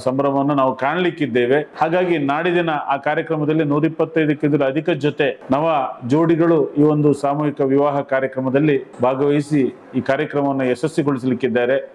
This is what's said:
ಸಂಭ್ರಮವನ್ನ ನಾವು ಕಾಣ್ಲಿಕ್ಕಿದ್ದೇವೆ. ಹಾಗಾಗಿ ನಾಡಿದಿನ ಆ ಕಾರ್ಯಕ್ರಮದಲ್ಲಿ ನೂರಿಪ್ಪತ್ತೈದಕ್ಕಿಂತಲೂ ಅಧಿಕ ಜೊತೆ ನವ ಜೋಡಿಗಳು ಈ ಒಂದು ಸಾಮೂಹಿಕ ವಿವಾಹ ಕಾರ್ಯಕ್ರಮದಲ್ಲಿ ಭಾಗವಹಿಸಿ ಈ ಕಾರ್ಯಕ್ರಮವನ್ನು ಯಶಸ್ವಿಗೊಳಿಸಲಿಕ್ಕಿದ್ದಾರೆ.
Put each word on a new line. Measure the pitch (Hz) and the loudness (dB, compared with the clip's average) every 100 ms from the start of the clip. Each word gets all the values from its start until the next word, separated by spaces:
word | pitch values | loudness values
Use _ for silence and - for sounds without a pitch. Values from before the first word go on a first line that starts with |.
| 131 | -2
ಸಂಭ್ರಮವನ್ನ | 131 139 139 139 143 | 0 0 0 0 2
ನಾವು | 131 123 | 0 0
ಕಾಣ್ಲಿಕ್ಕಿದ್ದೇವೆ. | 135 165 180 170 143 120 123 143 151 - | -2 0 -2 -2 -2 0 2 2 0 -4
ಹಾಗಾಗಿ | 160 180 180 170 139 | 0 0 0 0 0
ನಾಡಿದಿನ | 143 175 175 170 147 - | -2 0 0 0 -2 -2
ಆ | 135 147 | -4 -2
ಕಾರ್ಯಕ್ರಮದಲ್ಲಿ | 156 160 160 147 156 151 | -4 -2 -2 0 0 0
ನೂರಿಪ್ಪತ್ತೈದಕ್ಕಿಂತಲೂ | 147 160 160 160 165 151 147 151 147 135 | 0 0 -2 -2 0 0 0 0 0 0
ಅಧಿಕ | 139 156 160 | -2 -2 -2
ಜೊತೆ | 147 143 143 - - | -2 0 -2 -2 -2
ನವ | 131 165 151 127 - 123 | 0 0 0 -2 -6 0
ಜೋಡಿಗಳು | 147 165 165 170 165 135 147 | 2 2 2 2 2 0 2
ಈ | 151 | 2
ಒಂದು | 151 147 139 | 4 2 2
ಸಾಮೂಹಿಕ | 139 147 147 143 139 | 0 0 -2 0 0
ವಿವಾಹ | 135 143 143 135 | 2 2 0 -2
ಕಾರ್ಯಕ್ರಮದಲ್ಲಿ | 135 131 - 131 131 151 139 - - 123 | -2 -2 -4 -2 2 2 0 -2 -2 0
ಭಾಗವಹಿಸಿ | 135 143 147 143 147 123 - - 131 | 2 2 0 0 0 0 -2 -6 -6
ಈ | - | -2
ಕಾರ್ಯಕ್ರಮವನ್ನು | 135 151 143 143 135 127 | -2 0 -2 -2 -2 -2
ಯಶಸ್ವಿಗೊಳಿಸಲಿಕ್ಕಿದ್ದಾರೆ. | 123 156 165 143 135 131 120 127 117 120 135 135 | -2 -2 -2 -2 -2 -2 -2 0 0 2 0 -2